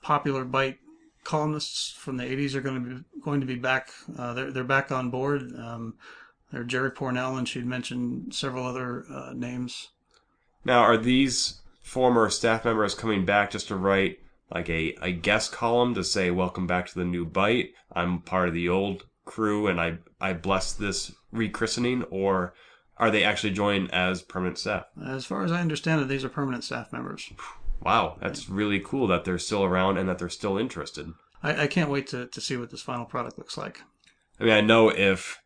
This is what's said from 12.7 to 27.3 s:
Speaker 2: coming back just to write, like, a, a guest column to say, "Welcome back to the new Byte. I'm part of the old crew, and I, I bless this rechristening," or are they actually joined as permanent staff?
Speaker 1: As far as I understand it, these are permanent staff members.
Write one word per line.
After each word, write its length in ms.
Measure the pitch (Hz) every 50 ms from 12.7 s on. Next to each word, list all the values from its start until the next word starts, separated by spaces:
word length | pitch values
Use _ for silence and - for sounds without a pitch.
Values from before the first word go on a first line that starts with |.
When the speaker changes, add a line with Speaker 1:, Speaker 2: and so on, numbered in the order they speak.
| 113 110 107 98 -
Speaker 2:
coming 300 | - - 113 107 101 92
back 260 | 87 101 104 101 101
just 160 | - 104 - -
to 80 | 107
write, 420 | 95 92 98 98 98 98 90 - - - - _ _ _ _ -
like, 160 | 85 85 85
a, 280 | 82 82 80 80 - -
a 120 | - 92 90
guest 400 | 85 82 101 104 110 110 - -
column 420 | - 117 117 117 120 123 123 120
to 80 | 101 90
say, 280 | - - 104 92 90 87
"Welcome 340 | 90 92 90 - - 92
back 220 | 85 90 90 90 -
to 100 | - 90
the 60 | 90
new 200 | 87 90 87 85
Byte. 460 | 82 73 95 98 104 120 127 - - - - _ _ -
I'm 280 | 87 87 87 90 85
part 280 | - - - 92 90 90
of 60 | 82
the 140 | 85 85 87
old 380 | 90 95 98 101 95 90 - _ _ _ _
crew, 440 | - - - 110 104 104 104 104 101
and 120 | 90 87
I, 180 | 85 85 82 82 - - _ _
I 120 | - 95 92
bless 400 | 85 85 95 98 92 - - -
this 400 | - 101 101 92 - - - - _ _ _
rechristening," 720 | - 113 113 104 - - 113 110 - - 120 123 127 123 - -
or 420 | - 95 98 98 95 92 90 90 - - - - - _ _ _ _
are 160 | - 117 113 107
they 100 | 107 -
actually 300 | 104 104 104 - 107 95
joined 420 | 98 101 104 101 98 95 87 -
as 280 | 90 92 92 92 90 -
permanent 360 | _ - 92 92 90 85 -
staff? 280 | - 107 104 90 - - _ 104 -
Speaker 1:
As 180 | 131 131 135 127
far 200 | - 190 196 190
as 80 | 175 170
I 80 | 175
understand 420 | 175 165 151 139 - 165 160 156 139
it, 60 | 131
these 160 | 135 139 131
are 40 | 131
permanent 360 | - - 143 135 127 120 113
staff 280 | - 135 123 117 - -
members. 400 | 123 123 - 101 - - -